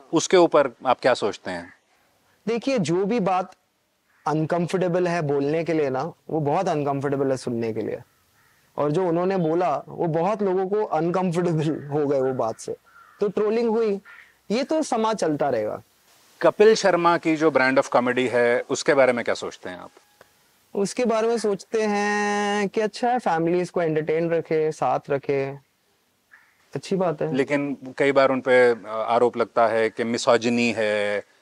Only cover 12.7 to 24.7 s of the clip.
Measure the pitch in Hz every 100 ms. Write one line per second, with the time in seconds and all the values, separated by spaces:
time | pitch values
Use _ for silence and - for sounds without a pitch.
12.7 | 117 _ - - - 202 202 208 226 233
13.7 | 220 226 196 - - - _ - 220 285
14.7 | 320 - 233 220 214 165 147 147 120 107
15.7 | 104 - _ _ _ _ - 160 - 214
16.7 | 220 196 175 170 165 165 156 160 131 131
17.7 | 135 - 135 123 123 131 120 120 123 -
18.7 | 135 - 139 127 120 110 95 90 - -
19.7 | 90 87 _ _ _ - _ _ _ _
20.7 | - 196 - 240 220 226 233 214 196 -
21.7 | 226 214 208 208 208 208 208 202 208 196
22.7 | 226 214 - 240 247 214 165 165 180 180
23.7 | 185 165 156 156 160 170 165 156 160 156